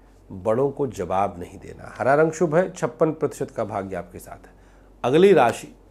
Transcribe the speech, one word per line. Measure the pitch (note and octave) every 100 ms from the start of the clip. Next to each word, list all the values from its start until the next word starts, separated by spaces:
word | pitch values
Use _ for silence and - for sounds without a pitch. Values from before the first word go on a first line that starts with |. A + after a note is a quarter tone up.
| _ _ _
बड़ों | G2 G2 A2+ C#3
को | - C#3
जवाब | F#2+ E2+ F#2 G2+ F2
नहीं | F2 G2
देना। | - - - -
हरा | A2 D3
रंग | D#3+
शुभ | D#3 C#3+ D#3
है, | F#3
छप्पन | - D#3+ - D#3+
प्रतिशत | D#3 C#3+ - C3+
का | -
भाग्य | G#2+ G#2 G2 F2+
आपके | E2+ F#2
साथ | - - -
है। | - - _ _ -
अगली | A#2+ D3+ G3
राशि | E3 A#2+ A2 - - _